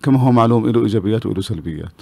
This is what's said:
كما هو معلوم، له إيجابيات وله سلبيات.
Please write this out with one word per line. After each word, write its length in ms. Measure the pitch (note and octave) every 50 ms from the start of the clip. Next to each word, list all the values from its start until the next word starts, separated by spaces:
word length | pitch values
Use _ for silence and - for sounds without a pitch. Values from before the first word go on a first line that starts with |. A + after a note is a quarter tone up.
| -
كما 160 | C#3 C3+ C3
هو 120 | B2 C3
معلوم، 380 | B2 A#2+ A2+ A#2 A#2 A#2+ A2 B2
له 120 | A#2 A#2
إيجابيات 440 | A#2 G#2+ G2+ A2+ F2+ G2+ A2 A2+ A2
وله 160 | G2+ G2+ F#2
سلبيات. 500 | F#2+ - A2+ D#2+ D2+ E2+ D#2 D2+ E2 E2+ - _